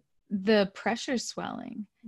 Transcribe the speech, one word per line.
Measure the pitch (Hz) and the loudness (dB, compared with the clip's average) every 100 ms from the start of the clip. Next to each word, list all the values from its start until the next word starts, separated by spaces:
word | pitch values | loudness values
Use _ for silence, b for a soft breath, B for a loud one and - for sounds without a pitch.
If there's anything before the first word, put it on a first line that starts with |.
| _ _ - | _ _ -6
the | 196 190 214 196 | -2 4 6 4
pressure | - 202 226 - 240 | 0 -2 -2 0 -2
swelling. | - - 175 - - - 202 _ | -2 -6 -6 -6 -8 -10 -12 _